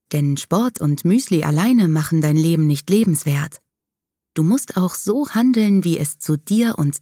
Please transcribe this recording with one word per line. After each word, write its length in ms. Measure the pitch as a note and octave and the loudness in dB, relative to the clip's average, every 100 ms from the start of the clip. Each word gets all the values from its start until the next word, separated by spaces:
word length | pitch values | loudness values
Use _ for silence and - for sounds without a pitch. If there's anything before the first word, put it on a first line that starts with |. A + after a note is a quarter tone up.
| - | -6
Denn 240 | D3+ D3 C#3 | -2 -2 -4
Sport 420 | - F3 B3 - | -2 -2 -2 -2
und 240 | D3 D3 | -2 0
Müsli 400 | E3+ A3+ - F3 | 0 0 0 0
alleine 460 | D3+ D3 G#3+ B3 F3+ | 0 0 2 4 4
machen 320 | D#3 D3+ D#3+ | 2 0 0
dein 160 | D3+ D#3 | 2 2
Leben 300 | E3 E3 D3+ | 2 2 2
nicht 220 | C#3+ - | 0 0
lebenswert. 720 | G3+ G#3+ D#3 - C#3+ D3+ - _ _ _ _ _ _ _ - | 0 2 0 -2 -2 -4 -10 _ _ _ _ _ _ _ -2
Du 60 | |
musst 360 | D#3+ C4 - - | 0 0 -2 -4
auch 180 | F3+ - | -4 -4
so 340 | - A#3 C#4+ | -4 -2 -2
handeln, 540 | A3 B3 A3+ G#3+ G3 | 0 2 2 2 2
wie 160 | E3+ E3 | 2 -2
es 180 | D3+ - | -4 -6
zu 200 | - D3+ | -4 -4
dir 420 | - G#3+ A#3 - | 0 0 0 0
und 180 | D3 - | -2 -4